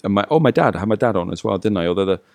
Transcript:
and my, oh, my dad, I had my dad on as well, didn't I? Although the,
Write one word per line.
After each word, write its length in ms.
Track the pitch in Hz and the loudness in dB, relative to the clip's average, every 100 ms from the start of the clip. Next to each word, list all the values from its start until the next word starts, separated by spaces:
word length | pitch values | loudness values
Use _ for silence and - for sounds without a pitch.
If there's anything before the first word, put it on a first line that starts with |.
and 80 | 180 | -2
my, 120 | 98 - | 0 2
oh, 80 | 156 | 2
my 120 | 139 | 2
dad, 260 | 139 151 87 | 2 2 0
I 40 | |
had 80 | 101 | -2
my 60 | |
dad 220 | 110 120 95 | 0 0 0
on 160 | 87 | -4
as 100 | 90 | -4
well, 140 | 113 98 | -4 -2
didn't 220 | 107 98 | -2 0
I? 80 | 85 | 0
Although 180 | 90 | 0
the, 160 | 95 92 _ | 0 -2 _